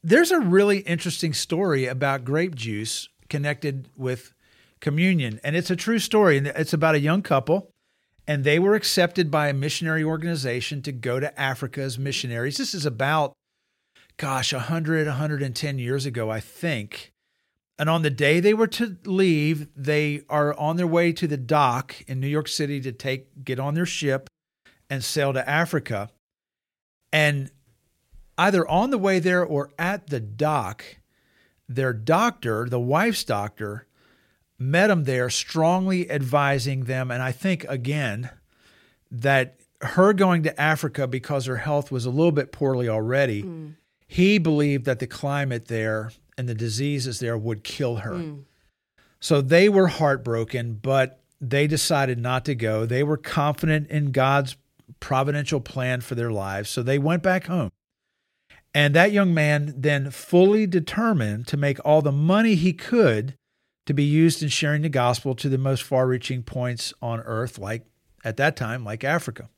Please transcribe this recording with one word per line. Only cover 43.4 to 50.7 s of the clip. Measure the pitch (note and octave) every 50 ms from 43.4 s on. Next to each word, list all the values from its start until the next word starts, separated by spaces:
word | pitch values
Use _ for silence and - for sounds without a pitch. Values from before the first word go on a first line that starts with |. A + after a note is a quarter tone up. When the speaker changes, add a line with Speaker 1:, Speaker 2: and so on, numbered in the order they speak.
| G2+
Speaker 2:
Mm. | F#3 E3+ D#3+ D#3 D3+ D#3 _ _ _ _ _ _
Speaker 1:
he | _ - F3 F3+ G3 G#3 G#3
believed | E3 E3 D3+ D3 D3 D3 C#3+ C#3 A#2+
that | C3+ B2+ A#2
the | C3
climate | A#2 - - - C#3 C#3+ C#3+ C#3+ C3 B2 A#2 -
there | - A#2 A2 A2 A2 A2 A2 G#2+ A2+ - _ _ _ _
and | - B2+ B2
the | A#2
diseases | G#2+ A#2 A#2 G#2+ G#2+ C#3 C#3+ D3 C#3 B2 C3 A2+ -
there | B2+ A#2 A#2
would | A2+ G#2+ A#2 A2+ G#2 _
kill | - - - C#3+ A#2+ A#2
her. | A2 G2 A2 -
Speaker 2:
Mm. | F3 E3+ D#3 D3 C#3 C#3 _ _ _ _ _ _ _ _ _ _ _ _ _ _ _
Speaker 1:
So | - - D#3+ C#3+
they | C3+ C3 E3 E3+ F#3+ G#3+
were | G3+ G3 F#3+
heartbroken, | E3+ C#3 - D#3+ C#3+ C#3 B2+ A#2 A#2+ A#2 A2+ A2+ A2 - B2 A#2+ A#2+